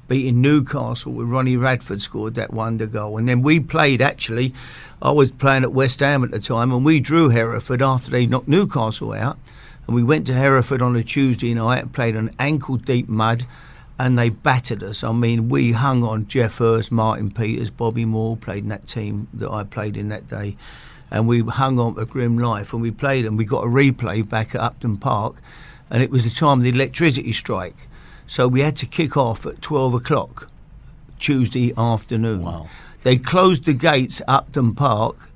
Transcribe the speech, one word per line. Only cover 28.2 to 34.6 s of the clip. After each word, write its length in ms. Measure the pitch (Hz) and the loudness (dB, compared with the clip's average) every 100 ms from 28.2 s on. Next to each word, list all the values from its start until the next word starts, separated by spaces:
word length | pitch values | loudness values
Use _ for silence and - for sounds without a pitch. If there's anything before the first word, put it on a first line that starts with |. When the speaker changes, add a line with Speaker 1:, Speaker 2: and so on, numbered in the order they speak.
| - | -6
Speaker 1:
So 220 | - 127 | 0 2
we 140 | 127 | 4
had 120 | 147 - | 2 0
to 80 | 123 | -4
kick 300 | - 151 147 | -2 0 0
off 300 | 120 107 - | 0 -2 -8
at 160 | - | -10
twelve 320 | - 151 131 | -4 0 2
o'clock 540 | 120 123 139 - - - - - - - - - - | 0 0 -2 -2 -10 -20 -20 -20 -20 -20 -20 -20 -6
Tuesday 540 | - 135 113 127 123 - | 0 2 2 2 0 0
afternoon. 640 | 117 110 - 113 113 101 | 0 0 -2 -2 -2 -2
Speaker 2:
Wow. 240 | 85 85 78 - - - | -6 -8 -12 -18 -20 -4
Speaker 1:
They 140 | 127 127 | 2 2
closed 480 | - 180 190 160 | 4 4 6 4
the 100 | - | 0
gates 460 | 127 160 143 131 - | 2 2 2 0 -4
at 60 | - | 0
Upton 460 | 135 - 147 | 0 0 0